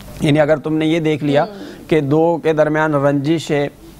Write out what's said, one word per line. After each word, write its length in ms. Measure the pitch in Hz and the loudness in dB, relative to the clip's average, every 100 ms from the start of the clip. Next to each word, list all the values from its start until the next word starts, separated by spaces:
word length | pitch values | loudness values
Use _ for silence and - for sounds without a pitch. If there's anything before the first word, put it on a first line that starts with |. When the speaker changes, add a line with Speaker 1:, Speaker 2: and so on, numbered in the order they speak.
| - - | -18 -4
Speaker 1:
यानी 160 | 156 151 | 0 2
अगर 180 | 147 156 | 2 2
तुमने 260 | 156 156 156 | 0 -2 0
ये 140 | 165 | 0
देख 220 | 156 151 | 0 -2
लिया 200 | 147 143 | 0 0
Speaker 2:
हम्म। 420 | 190 202 - - - | 0 -6 -18 -14 -2
Speaker 1:
कि 140 | 156 | 0
दो 360 | 139 151 165 165 | 2 2 2 2
के 100 | 156 | 0
दरमियान 420 | 151 151 156 156 143 | 2 2 2 0 2
रंजिश 560 | 143 143 139 165 - | 2 0 0 -2 -2
है, 180 | 147 143 - - | -2 -2 -8 -20